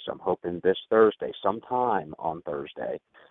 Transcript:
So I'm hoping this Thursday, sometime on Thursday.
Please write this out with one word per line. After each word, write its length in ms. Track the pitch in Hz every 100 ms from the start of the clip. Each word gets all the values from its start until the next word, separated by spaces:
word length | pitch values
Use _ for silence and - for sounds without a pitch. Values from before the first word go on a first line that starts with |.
So 80 | -
I'm 60 | -
hoping 420 | - 92 87 87
this 140 | 90 95 -
Thursday, 440 | 110 110 - 73 -
sometime 720 | 101 107 - 123 123 101 78 76
on 220 | 82 82
Thursday. 560 | - 76 69 - 58 - _ _ -